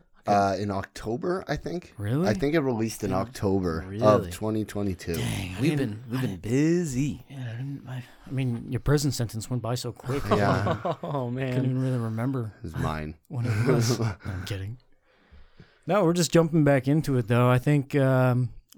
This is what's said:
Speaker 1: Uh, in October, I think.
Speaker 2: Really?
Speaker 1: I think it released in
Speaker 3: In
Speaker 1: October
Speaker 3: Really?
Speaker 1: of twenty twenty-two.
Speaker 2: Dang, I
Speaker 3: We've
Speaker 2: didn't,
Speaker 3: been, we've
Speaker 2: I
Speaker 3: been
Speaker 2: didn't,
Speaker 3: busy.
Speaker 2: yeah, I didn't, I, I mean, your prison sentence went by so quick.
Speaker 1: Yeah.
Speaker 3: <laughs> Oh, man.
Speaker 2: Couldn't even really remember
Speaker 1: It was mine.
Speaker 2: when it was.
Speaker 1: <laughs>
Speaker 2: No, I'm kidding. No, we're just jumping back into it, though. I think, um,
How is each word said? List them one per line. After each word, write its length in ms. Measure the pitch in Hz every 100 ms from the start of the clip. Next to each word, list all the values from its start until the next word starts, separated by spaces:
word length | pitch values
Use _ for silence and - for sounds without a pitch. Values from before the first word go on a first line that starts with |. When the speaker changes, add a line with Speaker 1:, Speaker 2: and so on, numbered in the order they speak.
| _ _
Speaker 1:
Uh, 300 | - 101 98 95
in 100 | 104
October, 720 | 98 95 - 107 123 185 185 -
I 80 | 147
think. 360 | - 175 - -
Speaker 2:
Really? 300 | 101 135 185
Speaker 1:
I 60 |
think 200 | 202 143
it 60 | 160
released 420 | 135 113 110 -
in 80 | 101
Speaker 3:
In 60 | 92
Speaker 1:
October 680 | 104 - 101 98 90 80 92
Speaker 3:
Really? 180 | 101 107
Speaker 1:
of 240 | 104 85
twenty 340 | 90 107 110
twenty-two. 520 | 104 104 101 87 - 82
Speaker 2:
Dang, 400 | 120 104 92 92
I 20 |
Speaker 3:
We've 160 | 139 147
Speaker 2:
didn't, 180 | 120
Speaker 3:
been, 100 | 104 123
we've 100 | 127
Speaker 2:
I 20 |
Speaker 3:
been 80 | 127 92
Speaker 2:
didn't, 60 |
Speaker 3:
busy. 840 | 104 127 156 175 165 127 143 87 -
Speaker 2:
yeah, 220 | 139 120
I 40 | 113
didn't, 260 | 135 139 -
I, 160 | 127 - - -
I 20 |
mean, 360 | 127 127 117 -
your 80 | 120
prison 320 | - 147 143
sentence 400 | - 113 110 -
went 120 | 123
by 100 | 110
so 160 | 123 123
quick. 320 | - 123 139 -
Speaker 1:
Yeah. 460 | 208 101 95 104 160 180 -
Speaker 3:
<laughs> 40 |
Oh, 260 | 170 147 123
man. 260 | 123 135
Speaker 2:
Couldn't 160 | 127 131
even 120 | 131
really 160 | 131 127
remember 540 | 113 110 123 135 110 -
Speaker 1:
It 40 |
was 140 | 92 80
mine. 400 | 82 78 78 80 -
Speaker 2:
when 200 | 127 113
it 200 | 107 117
was. 320 | 117 113 113
Speaker 1:
<laughs> 0 |
Speaker 2:
No, 160 | 110 95
I'm 200 | - 92
kidding. 340 | 92 98 95 123 _ _ _ _ _ - - - - _ -
No, 160 | 190
we're 80 | 165
just 180 | 175 156
jumping 320 | 170 165 160
back 240 | 143 139 127
into 300 | 156 143 131
it, 100 | 120
though. 240 | 120 123
I 80 | 123
think, 380 | 151 147 131 143
um, 540 | 131 131 127 123 123 - -